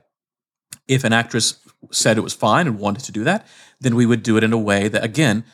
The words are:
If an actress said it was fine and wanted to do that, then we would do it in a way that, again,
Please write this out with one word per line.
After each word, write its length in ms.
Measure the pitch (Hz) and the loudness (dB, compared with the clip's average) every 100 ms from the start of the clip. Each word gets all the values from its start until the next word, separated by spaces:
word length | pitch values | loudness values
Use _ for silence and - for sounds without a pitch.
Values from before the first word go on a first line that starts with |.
| _ _ _ _ _ _ _ - - | _ _ _ _ _ _ _ -16 -2
If 160 | 131 | 0
an 100 | 117 | 2
actress 460 | 113 117 117 - - _ _ - | 0 0 -2 -2 -6 _ _ -10
said 260 | - 123 110 | -2 2 2
it 40 | |
was 120 | - | -2
fine 320 | - 110 131 165 | -2 0 2 0
and 120 | 104 | -2
wanted 240 | 101 104 - | -4 -6 -8
to 60 | |
do 120 | 101 131 | -6 -2
that, 200 | 208 - - - _ | -4 -6 -20 -20 _
then 160 | 127 117 | -2 2
we 100 | 117 | 2
would 180 | 117 | 2
do 140 | 117 110 | 2 2
it 60 | |
in 100 | 110 | 2
a 40 | 113 | 0
way 300 | 104 101 104 | 0 0 0
that, 160 | 104 | -2
again, 400 | 113 107 147 104 - | -4 0 0 0 -6